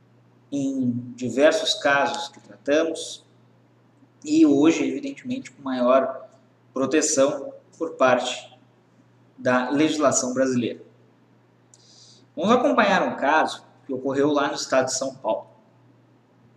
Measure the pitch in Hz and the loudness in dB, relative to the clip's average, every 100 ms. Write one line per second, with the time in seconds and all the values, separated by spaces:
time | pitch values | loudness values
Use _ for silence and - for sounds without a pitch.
0 | _ _ _ _ _ 277 269 269 247 240 | _ _ _ _ _ -6 -4 -2 -2 -2
1 | - - 233 120 151 165 - - 147 139 | -6 -8 -6 2 4 2 -2 -2 0 2
2 | 135 135 - - - - - 151 165 - | 0 -2 -10 -14 -20 -16 -2 0 0 -4
3 | - - _ _ _ _ _ _ _ _ | -10 -14 _ _ _ _ _ _ _ _
4 | _ _ 151 156 156 139 156 - 135 135 | _ _ -2 4 6 6 4 2 -2 -4
5 | 135 - 127 131 - - 135 127 123 131 | -8 -12 -10 -10 -10 -16 -8 -2 2 4
6 | 123 - - _ _ _ _ 127 131 151 | 2 -6 -16 _ _ _ _ -6 0 0
7 | 143 135 139 - - - _ - 165 - | 0 2 2 0 -8 -16 _ -12 -10 0
8 | 131 123 - - - - _ _ _ _ | 2 2 -2 -8 -14 -20 _ _ _ _
9 | _ _ _ _ 127 123 127 143 156 147 | _ _ _ _ 0 0 0 0 0 2
10 | 139 120 127 127 131 127 110 - - _ | 2 2 -2 -2 0 0 -2 -6 -16 _
11 | _ _ _ _ _ _ _ _ _ - | _ _ _ _ _ _ _ _ _ -20
12 | - - _ - 196 247 285 247 202 185 | -20 -20 _ -4 2 4 4 2 2 2
13 | 139 - 139 151 127 - - _ - 131 | 0 -2 0 2 0 -4 -16 _ -10 -6
14 | 135 135 147 139 147 147 - 131 127 - | -4 0 2 2 -2 -4 -2 0 0 -2
15 | 135 - 110 101 - - _ _ _ _ | -6 -6 -4 -4 -6 -20 _ _ _ _
16 | _ _ _ _ _ | _ _ _ _ _